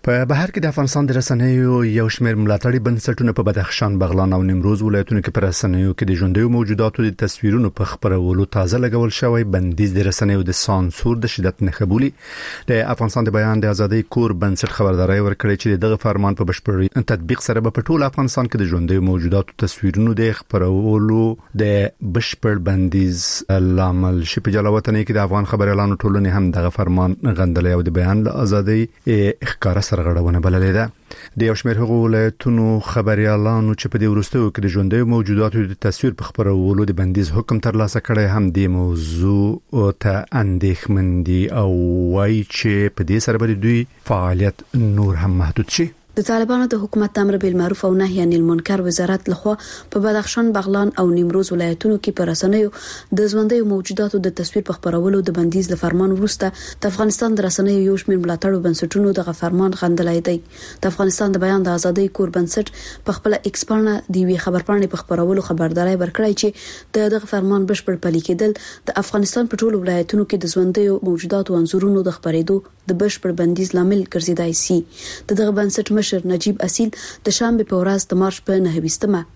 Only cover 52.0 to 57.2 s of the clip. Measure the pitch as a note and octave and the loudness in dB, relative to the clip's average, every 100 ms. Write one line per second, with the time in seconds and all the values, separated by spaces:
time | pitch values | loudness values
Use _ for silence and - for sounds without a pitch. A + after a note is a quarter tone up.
52 | G#3 G3+ E3+ E3 F#3+ G#3+ G#3 - - - | -2 -2 -2 0 0 2 0 -4 -16 -18
53 | - G3 G#3 G#3+ G#3+ A#3+ G#3+ G3 F#3 G3 | -4 -2 0 0 2 2 2 -2 -4 -4
54 | G#3 G3+ F3+ F3 E3+ G#3 G3+ F3+ F3 E3+ | -2 0 -2 -4 -4 -4 -4 -6 -2 0
55 | F#3 G3 F3+ E3+ E3+ F3+ F3+ F3 E3+ F3 | 0 0 0 0 0 0 -2 -4 -2 0
56 | F#3+ F#3+ G#3 - F#3+ F#3 - - G3+ F#3+ | 0 0 -2 -2 -4 -4 -18 -6 -6 0
57 | A3 - | -2 0